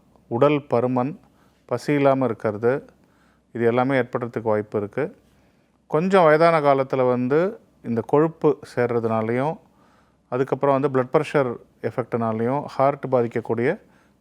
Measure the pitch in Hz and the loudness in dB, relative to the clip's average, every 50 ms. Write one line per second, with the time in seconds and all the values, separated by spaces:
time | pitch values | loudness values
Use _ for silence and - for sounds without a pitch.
0 | _ _ _ _ _ _ 117 120 143 147 151 143 143 - 127 117 123 127 127 123 | _ _ _ _ _ _ 0 2 2 2 2 0 -2 -2 -2 0 0 0 -2 -2
1 | 123 147 185 - _ _ _ _ _ _ _ _ _ - 123 120 - - 147 143 | -2 -4 -6 -10 _ _ _ _ _ _ _ _ _ -8 -8 -6 -2 -2 0 2
2 | 139 139 135 135 131 117 107 - - 110 104 98 117 120 135 147 - - _ _ | 4 2 2 2 0 -2 -4 -4 -4 -6 -4 -2 -2 -2 -2 -2 -6 -14 _ _
3 | _ _ _ _ _ _ _ _ _ _ - 113 117 117 117 123 127 135 139 127 | _ _ _ _ _ _ _ _ _ _ -6 0 0 2 2 2 0 2 0 0
4 | 120 123 - 120 123 117 - 120 110 113 107 107 107 - - 107 101 98 - 127 | 0 -2 -4 -6 -6 -6 -8 -6 -2 -2 -2 -2 -2 -4 -6 -6 -6 -4 -6 -6
5 | 147 196 - - _ _ _ _ _ _ _ _ _ _ _ _ _ _ - 151 | -6 -6 -8 -16 _ _ _ _ _ _ _ _ _ _ _ _ _ _ -2 -2
6 | 175 190 196 190 170 151 151 156 170 170 165 156 147 143 139 135 131 135 143 131 | 0 2 4 4 6 6 6 6 6 4 4 4 4 4 4 2 2 0 0 0
7 | 127 123 123 123 123 127 143 160 180 202 233 - - _ _ _ - 123 117 113 | 2 2 0 0 0 0 0 0 0 0 -4 -10 -16 _ _ _ -8 -4 -4 -4
8 | 104 - 147 147 160 160 160 - - 151 - - - - - 127 120 117 117 117 | -2 0 2 2 2 0 -2 0 0 0 0 0 -6 -8 -4 -2 -2 0 0 -2
9 | 113 110 113 110 110 113 120 127 135 156 165 - - _ _ _ _ _ _ _ | -2 -2 -2 -2 -2 -2 -2 -2 -2 -4 -6 -8 -14 _ _ _ _ _ _ _
10 | _ _ _ _ _ _ 123 127 135 - 143 131 143 143 139 131 143 143 131 131 | _ _ _ _ _ _ -4 -4 -2 -2 -2 0 2 2 2 2 0 0 0 0
11 | 123 - - 156 147 - - 147 131 120 117 - - _ _ _ - 110 - 131 | -2 0 0 -2 -2 0 0 0 0 0 -4 -8 -14 _ _ _ -8 -6 -6 -6
12 | 117 - - 117 113 113 110 110 117 120 135 147 - - - - 135 139 147 143 | -6 -4 -4 -4 -4 -4 -4 -2 -2 -2 -4 -4 -6 -8 -4 0 0 0 0 -2
13 | - 131 131 123 120 113 - 120 - - 113 113 120 147 196 - - _ _ _ | -4 -2 0 0 0 -2 -4 -6 -6 -4 -4 -2 -2 -2 -2 -4 -10 _ _ _
14 | _ _ _ _ | _ _ _ _